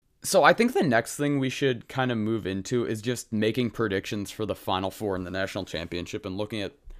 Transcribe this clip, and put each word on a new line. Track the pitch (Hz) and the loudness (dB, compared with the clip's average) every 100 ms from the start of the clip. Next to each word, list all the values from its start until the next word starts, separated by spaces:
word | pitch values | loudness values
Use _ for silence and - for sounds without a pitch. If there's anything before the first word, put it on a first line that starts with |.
| _ _ | _ _
So | - 190 | 0 6
I | 143 | 8
think | - 233 | 8 4
the | 392 | 2
next | 170 117 - - | 4 4 2 -2
thing | 143 143 | 0 0
we | 131 | 0
should | - 139 120 - | 0 0 0 -4
kinda | 135 127 117 | -2 0 0
move | 107 113 92 | 0 0 -2
into | 98 92 123 - | -4 -2 -2 -2
is | 110 | -2
just | 110 120 - | -4 -6 -4
making | 107 110 120 120 | 0 2 2 -2
predictions | - 113 98 - 107 98 | 0 0 0 -2 -6 -6
for | - 101 | -6 -4
the | 92 | -4
Final | - 95 95 | -2 0 -2
Four | - 107 92 | -2 -4 -2
and | 90 | -4
the | |
national | 95 98 104 92 | -4 -4 -4 -6
championship | 80 85 87 - 107 98 | -6 -6 -6 -6 -8 -6
and | 95 | -6
looking | 107 110 | -6 -6
at | 95 - - | -8 -10 -18